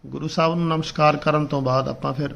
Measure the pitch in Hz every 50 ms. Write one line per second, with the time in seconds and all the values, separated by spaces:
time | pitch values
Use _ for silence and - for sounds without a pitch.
0 | - 135 131 139 143 156 - 175 160 165 170 170 170 165 160 160 156 - - -
1 | 151 151 151 147 - 156 151 151 151 143 151 139 135 127 127 131 131 139 123 -
2 | - 139 135 131 147 139 143